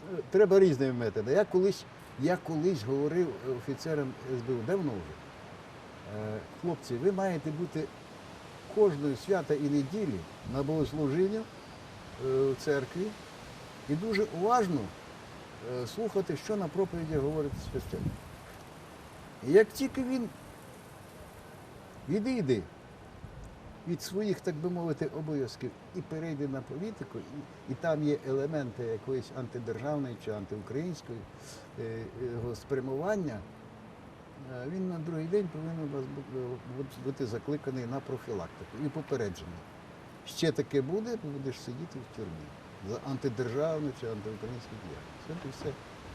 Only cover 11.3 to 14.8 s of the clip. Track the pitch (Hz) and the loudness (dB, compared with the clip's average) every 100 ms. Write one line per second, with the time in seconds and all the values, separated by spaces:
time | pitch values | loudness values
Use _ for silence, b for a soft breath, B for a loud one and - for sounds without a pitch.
11.3 | 220 220 - - - - - - - 131 | 2 -4 -10 -16 -14 -14 -14 -12 -4 2
12.3 | 131 135 127 156 143 131 170 214 214 - | 6 6 4 4 2 2 -2 -2 -4 -12
13.3 | - - - - - - 156 220 202 214 | -14 -14 -14 -14 -6 0 0 2 2 2
14.3 | 165 208 247 190 143 | 4 6 6 6 2